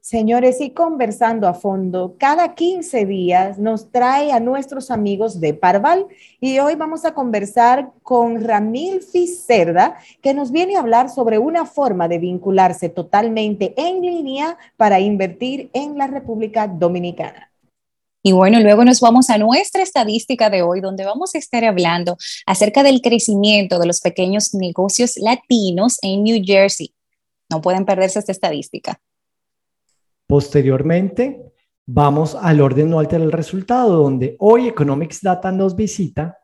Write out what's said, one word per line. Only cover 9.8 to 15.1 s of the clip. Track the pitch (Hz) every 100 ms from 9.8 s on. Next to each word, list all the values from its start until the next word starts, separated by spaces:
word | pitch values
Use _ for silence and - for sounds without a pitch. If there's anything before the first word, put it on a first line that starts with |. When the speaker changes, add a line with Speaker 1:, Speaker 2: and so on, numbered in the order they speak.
| 226 359 - _
Speaker 1:
que | 269
nos | 277 277
viene | 285 370 392
a |
hablar | 247 226 247
sobre | 247 233 214
una | 262 330 320
forma | - 269 190 170
de | 170
vincularse | 175 180 185 190 185 180 170
totalmente | 170 160 202 226 220 214 196 202 -
en | 330 370
línea | 359 349 277 262 302 339 - _
para | 214 190
invertir | 202